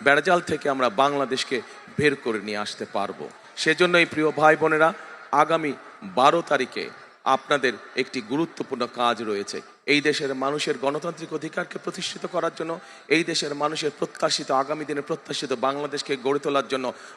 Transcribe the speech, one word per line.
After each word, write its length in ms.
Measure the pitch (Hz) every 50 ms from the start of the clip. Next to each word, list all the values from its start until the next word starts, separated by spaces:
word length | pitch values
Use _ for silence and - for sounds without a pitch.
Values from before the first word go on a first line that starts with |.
| -
বেড়াজাল 380 | 143 143 151 147 190 175 175
থেকে 280 | 165 - 160 147 - 147
আমরা 200 | 135 135 127 120
বাংলাদেশকে 720 | 101 113 135 143 143 139 135 117 131 123 - - 135 117 - - - - - - - -
বের 180 | 143 147 139
করে 240 | 139 - 123 110 104
নিয়ে 180 | 98 107 104 104
আসতে 280 | 104 - - - 107 - -
পারবো। 360 | 104 98 92 87 78 76 69 - - - - -
সেজন্যই 500 | - - 240 - 156 180 175 175 170 165
প্রিয় 260 | - - 156 156 156
ভাই 240 | 143 147 156 156 160
বোনেরা, 380 | 151 156 160 156 156 160 165 - - - - - - - -
আগামী 420 | - 143 156 151 165 160 156 147 123 - - - - - -
বারো 400 | 98 90 120 131 147 156 170 165 -
তারিখে 420 | 147 131 127 - - 104 82 - - - - - - _ _
আপনাদের 500 | 120 135 131 - - 147 139 127 123 110 98 - - -
একটি 260 | - 131 - - 135
গুরুত্বপূর্ণ 680 | 107 107 127 151 170 165 - - - - 135 120 123 117 -
কাজ 260 | 120 120 120 117 107
রয়েছে। 400 | 117 107 104 101 98 - - - - - - _ _
এই 160 | - 143 147
দেশের 340 | 143 151 139 - 151 135 135
মানুষের 420 | 131 135 139 147 151 - - 147 127
গণতান্ত্রিক 560 | 127 139 143 156 165 170 165 160 165 - 160
অধিকারকে 460 | 151 156 156 - 180 175 156 - 180
প্রতিষ্ঠিত 460 | - 190 - - 165 - - - -
করার 260 | 175 - 170 160 165 156
জন্য, 240 | - 160 160 165 180 - - - - - -
এই 160 | 147 160 170
দেশের 320 | 170 165 160 170 147 143
মানুষের 360 | 143 147 151 156 156 160 147 - -
প্রত্যাশিত 520 | 165 - - - - 156 - - 147 -
আগামী 340 | 139 131 135 135 156 156 151
দিনে 160 | 143 147 143
প্রত্যাশিত 520 | 139 - 165 151 - - 143 - 151 127 135
বাংলাদেশকে 640 | 117 123 135 139 143 147 143 139 143 - - 139 127 117
গড়ে 160 | 135 143 143
তোলার 280 | - 151 139 139 131 107
জন্য 260 | 135 131 131 123 110 - - - -